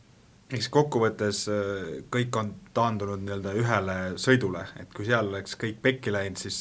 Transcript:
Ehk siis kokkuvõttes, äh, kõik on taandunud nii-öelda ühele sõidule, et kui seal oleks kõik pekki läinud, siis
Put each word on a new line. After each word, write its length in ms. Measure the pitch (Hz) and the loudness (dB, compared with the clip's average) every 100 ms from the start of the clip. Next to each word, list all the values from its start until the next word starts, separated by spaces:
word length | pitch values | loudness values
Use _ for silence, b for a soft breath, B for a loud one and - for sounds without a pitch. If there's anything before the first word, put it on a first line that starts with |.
| - - - - - | -20 -20 -20 -20 -8
Ehk 100 | 127 | -6
siis 60 | - | 2
kokkuvõttes, 760 | 147 147 123 110 107 104 101 - | 2 4 4 2 2 0 0 -2
äh, 540 | 104 101 98 85 69 - | -2 -2 -4 -6 -10 -2
kõik 260 | 123 123 120 | -2 0 0
on 180 | 104 98 - | -2 -6 -4
taandunud 460 | - 117 107 101 101 | 2 2 2 -2 -4
nii-öelda 320 | 98 101 98 | -4 -4 -2
ühele 420 | 104 117 107 95 92 92 90 | 0 2 2 2 -2 -4 0
sõidule, 500 | - 131 101 85 95 - | 6 6 4 -2 -8 -12
et 120 | 92 | -14
kui 100 | - 104 | -8 0
seal 220 | 120 104 | 0 0
oleks 280 | 98 95 - | -4 -8 -6
kõik 200 | 113 107 | -6 0
pekki 280 | 135 131 113 | 0 2 0
läinud, 240 | 101 98 95 | -2 -2 -4
siis 200 | 101 - | -6 -4